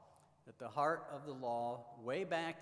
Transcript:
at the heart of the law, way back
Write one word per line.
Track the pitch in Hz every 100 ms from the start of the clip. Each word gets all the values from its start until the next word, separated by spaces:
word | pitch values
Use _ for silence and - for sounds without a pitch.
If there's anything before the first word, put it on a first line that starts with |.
| - - - - -
at | -
the | 117
heart | 113 147 165 -
of | 143 147
the |
law, | 131 123 120 117 123 - 123
way | 117 151
back | 185 165 165 165